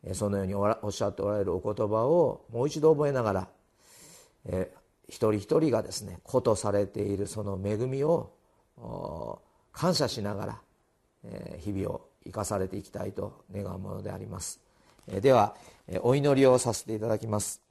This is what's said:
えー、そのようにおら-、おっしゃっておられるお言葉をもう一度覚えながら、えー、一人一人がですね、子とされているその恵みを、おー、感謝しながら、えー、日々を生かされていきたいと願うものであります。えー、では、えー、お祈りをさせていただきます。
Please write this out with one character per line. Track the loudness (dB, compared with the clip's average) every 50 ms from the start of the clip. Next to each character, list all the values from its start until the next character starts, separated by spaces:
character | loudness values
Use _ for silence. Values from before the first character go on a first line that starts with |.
| -6
え | -6 -4
ー、 |
そ | -2 -2 0
の | 0 0
よ | -2
う |
に | -2 -2
お | 0 2
ら-、 | 0 0 0 -2
お | -8
っ |
し | -4 -2 -4
ゃ | -4
っ | -2
て | -2
お | -2 -2
ら | 0
れ | 0 0
る | 0 -2
お | -2
言 | -2 -4 -2 -2 0
葉 | 0 2 0 2
を | 4 4 4 4 2 0 -4 -12 _
も | -4 -2 -2
う | -2
一 | -2 4
度 | 6 6 6
覚 | 6 4 0
え | 0
な | 0 2
が | 2 0
ら、 | 0 -2 -4 -14 _ _ _ _ _ _ _ -20 -20 -20 -20 -20 -20 -20 _ _ _ _
え | -6 -4 -4 -4 -6 -8
ー、 | -20 _ _ _ _ _ -20
一 | -6 -2 0 2
人 | 2
一 | 0 0 2 2 2
人 | 4 4
が | 2 0 0
で | -4 -8
す | -10 -10
ね、 | -10 -14 -14 _
子 | 0 0 2
と | 4 4 2
さ | 2 2 0 2
れ | 2 0
て | 0 -2 -4
い | -2 -2 -2
る | -2 -4
そ | -6 -6 -8 -6
の | -6 -6 -4 -4
恵 | -4 -2
み | -2 -2 -4 -2 -2 0
を、 | 2 0 0 -2 -6 _ _ _ _ _ _ _ _ _
お | -16 -12 -12 -10 -8 -8 -8 -8 -8 -8 -10 -10 -12 _ _ _ _ _ _ _
ー、 | -2
感 | 0 0 2
謝 | 2 0 -2
し | -2 -4 -6
な | -6 -6
が | -6 -6
ら、 | -8 -8 -10 -16 _ _ _ _ _ _ _ _ _ _ _ -16
え | -14 -12 -12 -12 -12 -14 -10
ー、 | -8
日 | -6 -4
々 | -4 -4 -4 -6
を | -8 -10 _ _ _ _
生 | -10 -6
か | -6 -4
さ | -2 -2 -2
れ | -2 -4
て | -4
い | -10 -12
き | -10
た | -10 -8 -8
い | -8 -6
と | -8 -8 -8 -10 -16 -20 _ -10
願 | -8 -8 -8 -8
う | -8
も | -8 -10
の | -10 -8 -8
で | -10
あ | -10 -10
り | -10
ま | -10 -10 -10
す。 | -10 -10 -12 _ _ _ _ _ _ _ _ _ _ -6
え | -6 2
ー、 |
で | 6 6 8
は、 | 8 6 4 2 -8 -20 -20 -20 _ _
え | -8 -6 0
ー、 | 4
お | 4 4
祈 | 6 6 4 6 8
り | 8
を | 8 8 8
さ | 4 2 -2
せ | -2 -4
て | -6 -6
い | -4
た | 0 0
だ | 0 0
き | 0
ま | 0 0 0
す。 | 0 -2 -8 -12 _ _